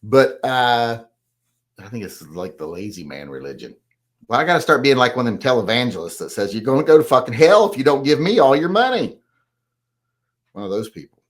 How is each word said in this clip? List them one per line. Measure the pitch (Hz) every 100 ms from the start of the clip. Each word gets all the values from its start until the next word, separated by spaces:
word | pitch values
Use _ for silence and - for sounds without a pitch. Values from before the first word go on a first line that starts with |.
But, | 107 131 131 -
uh, | 131 127 123 120 117 117 - _ _ _ _ _ _ _
I | 98
think | 117
it's | 95 - 78
like | 82 90 -
the | 78
lazy | 87 104 90
man | 76 69 71
religion. | 67 69 67 60 - _ _ _ _ _
Well, | 120
I |
gotta | 160 170
start | - 147
being | 135 131
like | 123 127
one | 120
of |
them | 101
televangelists | 135 127 95 117 123 92 85 -
that | -
says, | - 101
You're | 104
gonna | 110 135
go | 156 156
to |
fucking | 151 131 127
hell | 113 160 214 196
if | 127
you |
don't | 135 139
give | 135 147
me | 165 226
all | 139
your | 139 170
money. | 196 254 247 120 - _ _ _ _ _ _ _ _ _ _ _ _ _
One | -
of | 101
those | 110 110
people. | - 71 _